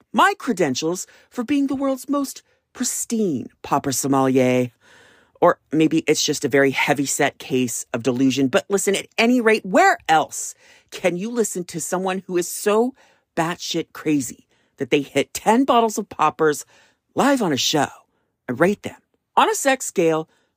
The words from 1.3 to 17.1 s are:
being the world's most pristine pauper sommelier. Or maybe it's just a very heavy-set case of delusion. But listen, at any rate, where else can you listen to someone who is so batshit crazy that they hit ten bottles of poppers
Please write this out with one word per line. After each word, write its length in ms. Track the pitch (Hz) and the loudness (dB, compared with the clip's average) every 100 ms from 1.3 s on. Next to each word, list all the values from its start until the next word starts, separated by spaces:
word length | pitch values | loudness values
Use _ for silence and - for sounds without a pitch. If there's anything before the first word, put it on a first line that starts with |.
| - 226 | -8 -2
being 220 | 294 277 | 0 0
the 80 | 269 | -2
world's 320 | 277 262 - | -4 -4 -4
most 340 | 285 269 - - _ _ | -4 -4 -8 -20 _ _
pristine 760 | - 247 - - 226 202 127 - _ | -8 -6 -6 -4 -2 0 -2 -6 _
pauper 280 | - 143 143 | -4 -2 -2
sommelier. 800 | 127 139 139 131 131 127 127 123 - _ - _ _ _ _ | -2 0 2 4 4 4 2 0 -6 _ -20 _ _ _ _
Or 180 | 175 - _ | 2 2 _
maybe 320 | 156 156 160 - | 0 2 2 0
it's 180 | 156 | 0
just 220 | - 147 143 | -2 -2 0
a 40 | |
very 200 | 139 139 | 2 2
heavy-set 680 | 131 - 143 139 - 143 - | 2 -2 -2 -2 -2 -2 -4
case 480 | - 131 123 - - 123 | -4 -2 -2 -4 -8 -4
of 80 | |
delusion. 440 | 113 123 135 127 135 | -2 2 2 2 0
But 180 | 190 - | 0 0
listen, 260 | 196 202 185 | -2 0 -2
at 120 | - - | -4 0
any 240 | 233 254 | 2 2
rate, 240 | 220 220 190 | 2 2 2
where 320 | 226 392 - - | 4 4 2 2
else 460 | 156 143 - - - _ - _ | 0 0 -6 -12 -14 _ -20 _
can 260 | - 185 175 | -4 -2 -2
you 140 | 214 | -4
listen 320 | 240 208 - 170 | -2 -4 -4 -8
to 160 | 165 | -10
someone 400 | - 180 190 185 - | -6 -4 -4 -6 -4
who 100 | 180 | -4
is 100 | 175 | -4
so 460 | - 208 208 247 - _ _ _ - | -4 0 2 0 -4 _ _ _ -4
batshit 520 | 165 170 - 165 - | -4 -4 -6 -6 -6
crazy 540 | - 160 147 123 - _ _ _ - | -6 -2 0 -2 -10 _ _ _ -10
that 140 | 139 | -2
they 100 | 147 | -2
hit 320 | 135 139 - | 0 -2 -4
ten 320 | - - 226 277 | -2 2 4 4
bottles 320 | 240 226 214 | 4 2 -2
of 120 | 202 | -8
poppers 540 | - 156 - 156 147 - _ _ _ _ | -2 -2 2 0 0 -6 _ _ _ _